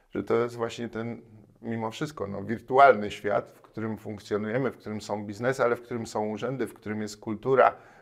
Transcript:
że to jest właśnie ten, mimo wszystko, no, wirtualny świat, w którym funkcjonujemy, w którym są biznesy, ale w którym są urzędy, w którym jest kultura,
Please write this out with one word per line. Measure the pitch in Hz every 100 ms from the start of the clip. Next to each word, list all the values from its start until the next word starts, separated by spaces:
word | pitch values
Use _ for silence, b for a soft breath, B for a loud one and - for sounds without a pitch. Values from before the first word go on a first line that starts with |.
| b
że | 98
to | 98
jest | 113 120 120
właśnie | 117 120 117
ten, | 110 117 117 - 107 - _
mimo | 117 113 113
wszystko, | - 151 - 98
no, | 98
wirtualny | 101 113 - 135 139 110 104
świat, | - 101 101 -
w | -
którym | - - 110 104
funkcjonujemy, | 113 104 - 104 107 120 127
w | -
którym | - 107
są | - 104 104
biznesy, | 104 120 131
ale | 120 117
w |
którym | - 120 113
są | 110 107
urzędy, | 107 117 135 107
w |
którym | - 104 107
jest | 107 -
kultura, | - 107 127 131 113 - B B